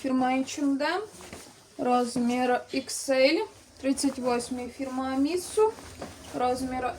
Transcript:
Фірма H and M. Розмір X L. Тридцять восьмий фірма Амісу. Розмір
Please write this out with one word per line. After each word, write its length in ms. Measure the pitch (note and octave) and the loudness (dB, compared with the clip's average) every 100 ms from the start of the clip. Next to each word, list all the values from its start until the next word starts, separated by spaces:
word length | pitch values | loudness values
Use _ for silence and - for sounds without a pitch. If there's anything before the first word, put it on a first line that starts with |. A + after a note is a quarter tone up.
Фірма 260 | C4+ B3+ B3+ | -2 2 2
H 360 | C4 C4 - | 2 -2 0
and 180 | C#4+ C#4 | 0 2
M. 200 | D4+ F4+ G#4+ - - - - - - - | 0 0 -4 -14 -18 -16 -18 -20 -20 -4
Розмір 840 | B3 B3 A#3+ B3 A#3+ B3 B3+ B3 - | 2 2 2 0 0 2 2 0 0
X 380 | C4+ C4 - - | -4 -4 -6 0
L. 360 | C4 C4+ F4 G#4 - - - | 6 6 4 0 -8 -20 -4
Тридцять 380 | C4 C4+ C#4 B3+ | -2 2 0 0
восьмий 500 | B3 A#3+ A#3+ B3 B3 | 0 0 -2 -6 -8
фірма 360 | - C4+ B3+ C4 | -8 -6 -4 -2
Амісу. 600 | C4+ C#4+ F4+ - - G#4+ - - - - - - C#4+ | 2 2 0 -2 4 4 2 -14 -14 -14 -14 -10 -2
Розмір 580 | B3 C4 C4 B3+ A#3+ | 0 0 -2 -2 -4